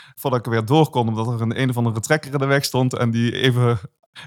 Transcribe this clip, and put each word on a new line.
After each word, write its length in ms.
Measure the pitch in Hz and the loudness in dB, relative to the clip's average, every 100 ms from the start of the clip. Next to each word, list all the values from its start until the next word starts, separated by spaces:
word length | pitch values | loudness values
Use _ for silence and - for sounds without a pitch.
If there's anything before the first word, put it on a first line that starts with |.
| - | -20
voordat 240 | - 143 123 | -8 -2 -2
ik 40 | 117 | 0
er 40 | |
weer 120 | 113 | -2
door 260 | 110 151 151 | 2 4 4
kon, 180 | 127 113 | 2 -2
omdat 180 | 110 117 | -2 -4
er 140 | 117 | -2
een, 200 | 113 117 | -4 -2
een 100 | 131 | -2
of 60 | 120 | 0
andere 240 | 117 110 | 0 0
trekker 320 | 101 156 143 | 0 0 0
in 60 | 143 | -2
de 80 | 139 | 2
weg 180 | 139 | 0
stond 300 | - 127 127 123 | 0 0 0 0
en 140 | 120 | -2
die 220 | 113 117 | 0 0
even 460 | 95 131 123 123 117 - _ _ - | 0 0 2 2 0 -6 _ _ -20